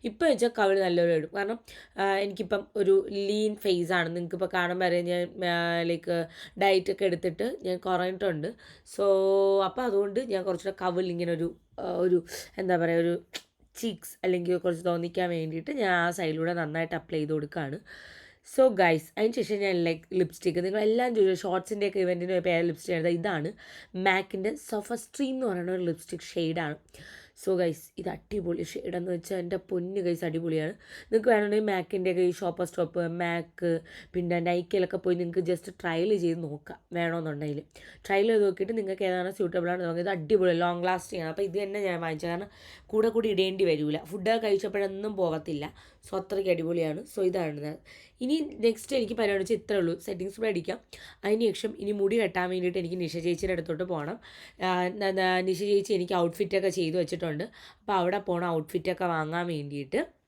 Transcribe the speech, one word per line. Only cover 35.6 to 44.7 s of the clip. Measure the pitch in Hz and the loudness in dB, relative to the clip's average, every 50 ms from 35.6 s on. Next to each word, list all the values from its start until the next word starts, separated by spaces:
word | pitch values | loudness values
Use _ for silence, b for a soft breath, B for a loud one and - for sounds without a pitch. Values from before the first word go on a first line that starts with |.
| - - 180 _ | -2 -14 -16 _
ട്രയൽ | - 175 165 165 175 214 214 202 175 | -4 -2 0 0 2 2 2 2 2
ചെയ്ത് | 170 165 170 165 | 0 0 -2 -4
നോക്കാം | 147 147 147 _ - - - _ _ - | -8 -8 -10 _ -16 -20 -20 _ _ -4
വേണമെന്നുണ്ടെങ്കിൽ. | 170 170 170 165 170 160 156 147 143 151 147 143 147 - _ B B B B B B _ | -2 -2 0 -2 -2 -4 -4 -4 -4 -4 -4 -4 -6 -8 _ B B B B B B _
ട്രയൽ | - 196 196 202 226 | 0 2 4 4 4
ചെയ്ത് | 226 214 208 | 4 6 4
നോക്കിയിട്ട് | 196 180 - 196 196 226 226 | 4 2 0 -2 -2 -2 -2
നിങ്ങൾക്ക് | 202 190 190 190 202 185 | -2 -4 -4 -2 0 0
ഏതാണ് | 180 185 180 185 196 | 0 0 -2 -4 -2
സ്യൂട്ടബിൾ | - 202 170 170 185 170 175 180 | -2 -2 0 0 0 0 0 -2
ആണ് | 180 180 | -2 -2
നോക്കുക. | 170 165 170 175 | -2 -2 -2 0
ഇത് | 196 196 | -2 -2
അടിപൊളി | 175 156 147 214 202 185 180 170 165 175 | -2 0 2 4 6 6 6 4 4 2
ലോങ് | 175 175 175 175 185 | 2 0 0 0 0
ലാസ്റ്റിംഗ് | 185 180 180 - - 180 165 | 0 0 -4 -8 -8 -6 -6
ആണ്. | 160 156 | -6 -2
അപ്പോൾ | - 202 | -2 -4
ഇത് | 190 170 202 | -2 -2 -4
തന്നെ | 208 190 196 208 202 | -4 -4 -4 -2 -2
ഞാൻ | 190 175 165 | -2 -2 -2
വാങ്ങിച്ചത്, | 170 165 160 151 - 170 170 | -2 -4 -4 -4 -4 -4 -4
കാരണം | 175 202 208 B B B B B B B - | -4 -6 -10 B B B B B B B -2
കൂടെ | - 214 220 226 220 | 2 2 2 4 2
കൂടി | 226 226 226 202 | 2 0 2 2
ഇടേണ്ടി | 180 190 190 196 190 196 175 | 2 2 2 2 2 2 2
വരില്ല. | 160 147 151 151 151 151 - 151 | 4 2 2 0 -2 -2 -4 -8
ഫുഡ് | 180 208 180 214 226 226 226 | -10 -4 0 0 0 2 2
കഴിച്ചപ്പോഴൊന്നും | 214 202 196 208 202 | 2 0 0 0 -2